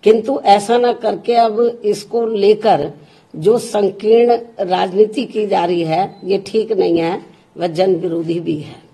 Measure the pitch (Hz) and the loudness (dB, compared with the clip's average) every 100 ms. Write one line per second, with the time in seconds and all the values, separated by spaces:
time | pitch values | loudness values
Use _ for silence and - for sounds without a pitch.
0 | 208 226 214 277 - 202 202 240 240 233 | 4 2 0 -2 4 2 4 0 0 0
1 | 220 196 - 233 226 214 240 233 208 208 | -4 -4 -2 2 2 2 -2 0 -4 -4
2 | - 233 226 220 202 208 214 165 147 - | -4 -4 -2 0 2 2 2 2 0 -10
3 | - _ _ 156 160 233 - 208 202 196 | -20 _ _ -2 0 0 0 -2 -2 -2
4 | 214 226 240 233 - - 190 185 185 180 | 2 4 4 2 -2 -8 -4 -2 -2 2
5 | 214 247 233 214 208 190 175 180 165 160 | 2 2 -6 -4 -2 0 0 -2 0 0
6 | 196 - 185 196 190 220 220 208 180 170 | -2 -4 -4 -4 0 -2 -2 0 2 2
7 | 165 185 - _ _ - 175 160 190 175 | 0 -4 -10 _ _ -6 -6 0 0 0
8 | 175 165 165 170 170 151 - - _ | -2 -4 -4 -4 -4 -6 -8 -18 _